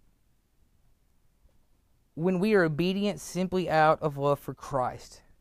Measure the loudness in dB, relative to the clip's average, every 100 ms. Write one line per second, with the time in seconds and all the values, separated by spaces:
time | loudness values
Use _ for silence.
0 | _ _ _ _ _ _ _ _ _ _
1 | _ _ _ _ _ _ _ _ _ _
2 | _ -4 -2 0 2 4 2 2 -2 0
3 | -2 -4 -8 -4 -2 -2 0 4 4 4
4 | 0 0 0 0 -4 -12 -6 -2 -2 -6
5 | -18 -20 _ _